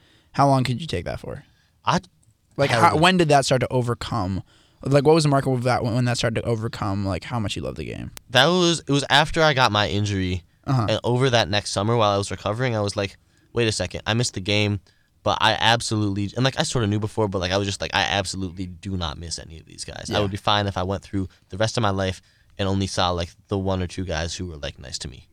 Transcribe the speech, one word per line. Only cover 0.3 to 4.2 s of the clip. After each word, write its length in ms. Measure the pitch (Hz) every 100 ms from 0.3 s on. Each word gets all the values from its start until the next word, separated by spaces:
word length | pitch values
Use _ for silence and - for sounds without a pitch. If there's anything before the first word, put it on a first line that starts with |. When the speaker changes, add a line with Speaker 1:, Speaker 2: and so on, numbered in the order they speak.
Speaker 1:
how 160 | - 139
long 160 | 135
could 160 | 127 120
you 60 | 160
take 180 | 90
that 160 | 80 58
for? 240 | - - - _ _ _
Speaker 2:
I 160 | 107 170 - _ _ _ _ -
Speaker 1:
Like, 140 | 139
Speaker 2:
held 120 | 120
Speaker 1:
how, 100 | 170 151
Speaker 2:
it. 40 |
Speaker 1:
when 160 | 175 185
did 120 | 160
that 160 | 143
start 160 | 135 131
to 120 | 123
overcome? 680 | 127 120 117 - 117